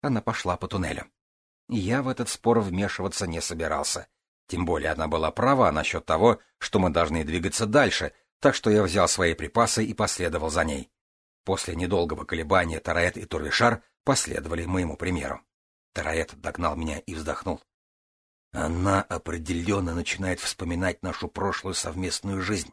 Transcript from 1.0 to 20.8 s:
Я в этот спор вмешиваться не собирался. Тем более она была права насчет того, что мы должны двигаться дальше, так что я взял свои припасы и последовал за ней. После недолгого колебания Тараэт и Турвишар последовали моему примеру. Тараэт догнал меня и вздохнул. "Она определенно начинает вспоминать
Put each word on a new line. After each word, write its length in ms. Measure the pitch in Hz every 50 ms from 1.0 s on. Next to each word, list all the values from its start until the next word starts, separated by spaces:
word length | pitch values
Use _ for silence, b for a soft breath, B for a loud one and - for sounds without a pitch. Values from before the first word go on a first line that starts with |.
| - - _ _ _ _ _ _ _ _ _ _ _ _
Я 320 | 120 110 92 95 117 135
в 60 | 139 131
этот 220 | 127 - 123 -
спор 300 | - - - 117 117 117
вмешиваться 680 | 107 98 87 92 101 98 - - 92 98 - - 101 90
не 140 | 82 82
собирался. 680 | 80 - 87 80 82 78 76 73 - - - - - _ _ _ _ _ _ _ _ _
Тем 180 | - 87 87
более 260 | 82 87 76 69 78
она 160 | 78 78 80 78
была 240 | 78 80 80 -
права 400 | - - 120 127 139 131 120 87
насчет 340 | 76 78 73 - - 85 -
того, 340 | - 82 80 101 117 110 b b b b b
что 200 | - - - 104
мы 100 | 95 90
должны 340 | 80 85 85 76 78 80 78
двигаться 420 | 73 80 90 82 95 113 - 113
дальше, 480 | 104 107 147 139 104 - - - 73 b b b b _ _
так 160 | - 143 139
что 140 | - - 120
я 140 | 107 107 104
взял 240 | 90 85 101 90 85
свои 260 | - - 92 85 82
припасы 500 | - 78 76 - 113 117 110 - - 110
и 100 | - 107
последовал 560 | - 107 101 - - - 85 78 85 78 80
за 140 | 76 87 82
ней. 280 | 80 73 69 - _ _ _ _ _ _ _ _ _ _ _ _
После 320 | - 95 95 - - 87
недолгого 480 | 85 90 87 98 92 87 80 80 73 73
колебания 560 | - 87 82 80 76 95 92 87 85 80 78
Тараэт 380 | - - 82 85 87 90 - -
и 80 | -
Турвишар 580 | - - 80 76 76 - - 113 120 113 113 b b b b _
последовали 600 | - 135 - - - - - - 78 82 82 85
моему 300 | 85 90 92 90 82 71
примеру. 460 | - - 90 90 80 69 67 65 - _ _ _ _ _ _ _ _ _ _ _
Тараэт 460 | - - 80 80 82 80 - - -
догнал 360 | - 82 - - 87 80 76
меня 240 | 78 82 78 73 -
и 160 | - - 85
вздохнул. 460 | 80 76 76 73 - - 98 85 - _ _ _ _ _ _ _ _ _ _ _ _ _ _ _ _ _ _ -
"Она 480 | - 80 78 82 85 90 98 98 98
определенно 920 | 98 - 90 80 - 82 80 85 82 - 87 85 85 92 104 101 92 85 82
начинает 460 | 87 87 - - - 98 92 90 -
вспоминать 640 | - - - _ 95 85 87 85